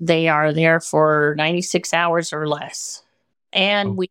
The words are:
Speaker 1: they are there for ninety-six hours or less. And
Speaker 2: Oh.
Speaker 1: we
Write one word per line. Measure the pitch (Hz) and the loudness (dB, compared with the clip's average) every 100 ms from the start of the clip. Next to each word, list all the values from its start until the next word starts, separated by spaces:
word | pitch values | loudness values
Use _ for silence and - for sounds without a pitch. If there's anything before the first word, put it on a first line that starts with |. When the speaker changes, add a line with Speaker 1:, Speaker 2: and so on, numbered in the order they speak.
Speaker 1:
they | 170 165 165 | 0 2 2
are | 151 151 | 2 2
there | 151 165 165 | 2 4 2
for | - 156 156 151 147 147 | 2 2 4 4 2 0
ninety-six | 156 175 185 175 - | 0 -2 -2 -4 -2
hours | 170 170 170 165 | -2 0 0 -2
or | 151 151 | -6 -4
less. | 147 - - - - _ _ _ _ _ | -6 -8 -12 -14 -16 _ _ _ _ _
And | - 190 208 196 | -2 0 0 -2
Speaker 2:
Oh. | |
Speaker 1:
we | 190 185 | -4 -4